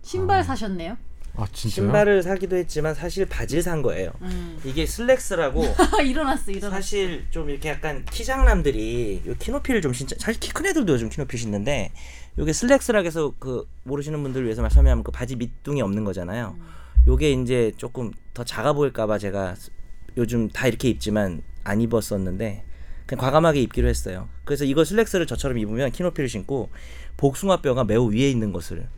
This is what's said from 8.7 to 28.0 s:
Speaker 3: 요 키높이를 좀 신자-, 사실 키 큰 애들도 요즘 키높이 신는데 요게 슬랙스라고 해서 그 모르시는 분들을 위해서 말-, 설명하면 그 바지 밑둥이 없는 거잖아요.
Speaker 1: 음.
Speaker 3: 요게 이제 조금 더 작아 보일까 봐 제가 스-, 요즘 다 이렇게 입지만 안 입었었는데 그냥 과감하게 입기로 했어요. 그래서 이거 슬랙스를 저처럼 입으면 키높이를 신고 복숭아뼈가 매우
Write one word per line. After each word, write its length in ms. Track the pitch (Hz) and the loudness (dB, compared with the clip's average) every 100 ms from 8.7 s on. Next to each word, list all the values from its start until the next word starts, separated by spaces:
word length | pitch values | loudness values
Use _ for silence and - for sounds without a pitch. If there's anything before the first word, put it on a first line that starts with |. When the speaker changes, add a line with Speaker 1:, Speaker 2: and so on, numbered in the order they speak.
| 110 110 120 113 90 90 | 0 -2 -2 -2 -2 -4
Speaker 3:
요 80 | 123 | -4
키높이를 440 | - 277 - 240 | -4 -4 0 0
좀 100 | 151 | 0
신자-, 220 | 123 135 - | -2 -6 -4
사실 200 | - 220 | -4 -4
키 140 | - | -4
큰 140 | - 370 | -4 0
애들도 260 | 339 202 | 0 2
요즘 160 | 127 113 | 2 0
키높이 260 | - 135 120 | -6 -6 -4
신는데 540 | 117 101 104 139 98 - - - - - | -4 -2 0 -2 -2 -6 -14 -16 -10 -4
요게 160 | 156 | -2
슬랙스라고 520 | 156 240 277 - 214 170 | 0 4 4 4 2 2
해서 260 | 160 147 - | -2 -2 -4
그 280 | 131 120 - - | -6 -6 -6 -12
모르시는 380 | 127 143 143 151 | -6 -6 -4 -4
분들을 220 | 139 131 120 | -4 -2 -2
위해서 160 | 110 | 0
말-, 100 | 110 | 6
설명하면 320 | - - 135 | 8 8 6
그 80 | 107 | 0
바지 240 | - 120 127 | -6 -6 -4
밑둥이 460 | 120 - - 143 | -6 -6 -4 -2
없는 240 | 101 101 104 | 0 0 -2
거잖아요. 500 | 92 85 110 110 87 | -4 -4 -4 -6 -10
Speaker 1:
음. 80 | 82 - - - - | -14 -16 2 8 8
Speaker 3:
요게 240 | - 151 | 8 4
이제 400 | 131 123 127 110 - | 2 2 2 2 0
조금 360 | 123 127 113 120 - | -10 -6 -6 -8 -12
더 100 | - 120 | -10 -8
작아 260 | - 127 | -2 0
보일까 320 | 147 139 - 107 | 2 2 2 0
봐 100 | 104 | 0
제가 380 | 101 98 95 92 | -2 -2 -4 -6
스-, 160 | - - - - - - | -10 -12 -10 -10 -8 -2
요즘 320 | 113 120 107 | 0 2 0
다 180 | - 131 | 0 0
이렇게 200 | 135 131 | 2 0
입지만 540 | 107 107 107 98 80 - - 104 | 0 0 0 0 -2 -8 -8 -2
안 160 | 104 | 0
입었었는데 840 | 113 117 104 101 92 90 110 101 - - - - - | 2 0 0 -4 -2 -4 -4 -6 -10 -10 -8 -10 -8
그냥 120 | 127 | -4
과감하게 400 | 131 147 165 147 | 2 4 4 4
입기로 260 | 113 - 120 | 0 2 2
했어요. 400 | 113 104 92 107 - - | 0 -4 -8 -10 -10 -4
그래서 180 | 139 | -2
이거 220 | 143 139 160 | 2 4 4
슬랙스를 420 | 214 220 190 160 | 4 2 0 0
저처럼 300 | 117 139 120 | -2 -2 -2
입으면 340 | 107 110 131 | -2 -2 -2
키높이를 380 | - 180 165 131 | 0 -2 -2 -4
신고 400 | 107 92 139 - - - - - - | -4 -4 -4 -4 -10 -14 -12 -12 0
복숭아뼈가 680 | 139 131 196 180 147 123 | 2 2 0 2 2 2
매우 260 | 110 110 | 2 4